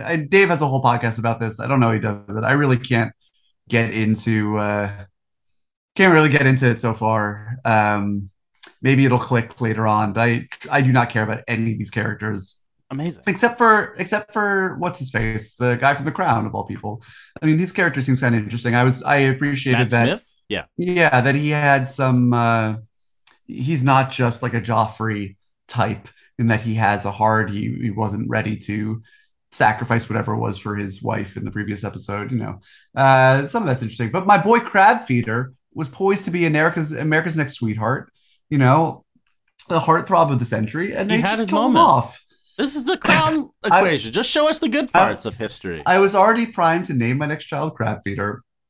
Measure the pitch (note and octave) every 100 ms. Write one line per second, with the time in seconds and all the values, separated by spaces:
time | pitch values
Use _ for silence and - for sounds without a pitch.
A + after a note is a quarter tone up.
0 | A#2 E3 C#3+ F#3+ G3 E3 D3 C3 B2+ A#2+
1 | A#2 A2 A#2 A2+ A2+ A2 A#2 C3+ A#2 A2
2 | G#2+ G2+ G2+ G#2+ A2+ C#3 C#3+ B2 - A#2
3 | A2 - _ _ _ _ - A#2 A2+ A2
4 | G#2+ A2 - A2 G#2 G#2+ G#2 G#2 G2+ G2+
5 | G2 _ _ _ _ _ _ _ _ -
6 | F#3+ D#3+ D3+ C#3+ C3 C3 B2+ A2 A#2+ A2
7 | A2 A2 G#2 G#2 G#2+ B2 A#2 A2 G#2 G#2
8 | G2+ G2+ G2 _ _ _ - _ C3+ C3+
9 | C3+ B2 - A#2+ A2+ - A2+ G#2+ A2 G#2+
10 | G#2 G2+ A#2+ A#2 - - - C#3+ C3 C3
11 | - A2+ G#2+ G#2+ - A2+ A2+ A2 G2+ -
12 | G#2+ G#2 A2 G2+ F#2 - _ _ - C3+
13 | E3 D3+ - F3 A#3 A#3 A#3 G#3+ - -
14 | F3 G#3 G#3 A3 G3+ G3 F#3+ D3+ F3 -
15 | C3 A2 A2+ A2 A2 - B2 A#2+ C3+ C#3+
16 | C#3+ - F3 A2+ G#2+ G#2+ - G2+ G#2+ A2
17 | - - - - D#3 D#3 F3+ - F3 C#3
18 | B2+ B2+ B2 A#2 G#2 A#2 B2 A#2+ B2+ C3
19 | - C#3+ C3+ C3 C#3+ C3+ C3+ A#2 B2 A#2+
20 | A#2 G#3 - _ - G2 - - F3 F3+
21 | D#3+ B2+ C3 C#3 D3 D3 C#3+ C#3 C3 -
22 | C3 B2+ B2 A#2+ A#2 A2+ A2 G#2+ A2 _
23 | _ _ - _ - - C3 D#3 C3 C3
24 | C3 - B2 A#2 B2 A#2 F#2+ A2+ A2 -
25 | A2 G#2 G2 - _ _ - A#2+ G#2+ B2
26 | - _ _ - A2+ A2 A2+ A2 G#2 G#2
27 | G#2 G2 A2 A2 G#2 G2+ G#2+ - A#2+ G#2
28 | G#2+ G#2 A2 A2+ G#2+ G#2+ - G#2+ G#2+ A2+
29 | - _ _ _ _ - A2 A2 A#2+ A#2
30 | - A2 A2 A2 A2+ G2 G#2+ G#2 G2+ F#2+
31 | A2 G#2+ F#2+ - G#2 G#2 G#2 G2+ G2+ -
32 | - G2+ G#2 B2 G#2+ F#2+ _ - _ -
33 | C3+ C3 C3 C3+ C#3+ A#3+ F3+ B2+ A2+ -
34 | A2+ E3+ F#3 G3+ G3+ A#3 A#3 G3+ G3 A#3+
35 | - B2 - A2+ C3 - _ - D#3 -
36 | F#3+ G3 F#3+ F3 E3+ D3+ D#3+ E3+ D#3 D#3
37 | D#3 D#3 E3 D#3+ C#3 - A2+ G#2+ A2 C#3
38 | - _ _ _ - D3 B2+ D3 D#3+ -
39 | _ _ _ _ _ - - E3 D#3+ E3
40 | - F3+ D#3+ C3+ A#2+ B2 G#2+ D3 G3 -
41 | G3 A3 G3 A3 G#3 G#3 B3+ C#4+ D#4 C3
42 | - - _ _ _ - C#4 D4 B3 F#4+
43 | - D#4 D#4 D#4 C4 _ G#3+ F3 G3 D3+
44 | A2 D3+ A#3 D#4 D4+ D#4+ D4+ C#4 C4 -
45 | F#3 G2+ A2 - A2 - F#2+ E2 D2 F#3+
46 | G3 G3+ G3+ A3+ A3+ - E3 E3+ F3 C3+
47 | A#2 C3+ D3 D3+ - D3 D#3 - A2+ G#2+
48 | G2 G2 G2+ G2+ _ _ _